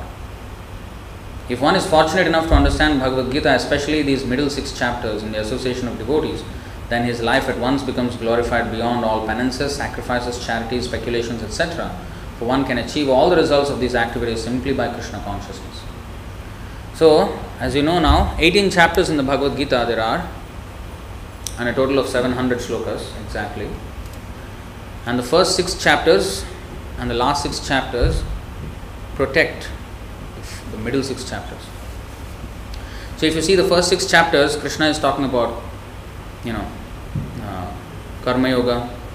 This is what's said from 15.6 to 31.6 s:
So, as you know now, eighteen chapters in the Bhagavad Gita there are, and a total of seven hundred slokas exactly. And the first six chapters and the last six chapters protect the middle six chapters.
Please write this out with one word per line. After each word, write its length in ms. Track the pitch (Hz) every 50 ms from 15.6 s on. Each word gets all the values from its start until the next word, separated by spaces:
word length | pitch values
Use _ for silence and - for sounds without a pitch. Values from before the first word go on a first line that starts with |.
| - - - - - - - - - - - - - - - - - - - - - - - - - - -
So, 440 | - 160 160 151 165 196 202 - - - - - -
as 160 | 123 131 123
you 80 | 143
know 160 | 143 156 175 175
now, 360 | 156 143 147 170 196 - - -
eighteen 320 | 156 170 175 208 196 185
chapters 380 | 175 180 170 170 - 190 170 -
in 60 | 156
the 60 | 143
Bhagavad 340 | 131 135 139 131 139 139 120
Gita 280 | 127 143 135 135 123 117
there 140 | 117 113 110
are, 280 | 110 113 135 170 - - - - - - - - - - - - - - - - - - - - - - - - - - - -
and 100 | 120 120
a 60 | 117
total 240 | 135 135 131 139 135
of 100 | 123 -
seven 240 | - 123 123 127
hundred 260 | 123 127 127 127 123 -
slokas 520 | - - 117 104 90 101 117 143 - - - - -
exactly. 440 | - - 110 104 101 - 104 104 104 - - - - - - - - - - - - - - - - - - - - - - - - - - -
And 140 | 120 123 123
the 40 |
first 340 | 123 - 160 175 185 180 -
six 180 | - 175 - - -
chapters 640 | - 165 147 143 147 160 180 196 190 - - - - - - - - - - - - - - -
and 120 | 123 123
the 40 | 117
last 280 | 117 123 139 143 -
six 240 | - 143 - - -
chapters 560 | - 139 131 131 - - 120 131 - - - - - - - - - - - - - - - - - - - - - -
protect 540 | - 135 - - 165 147 - - - - - - - - - - - - - - - - - - - - - - - - -
the 60 | - 107
middle 240 | 110 120 131 135
six 260 | 123 - 123 - - -
chapters. 340 | 113 98 - - - -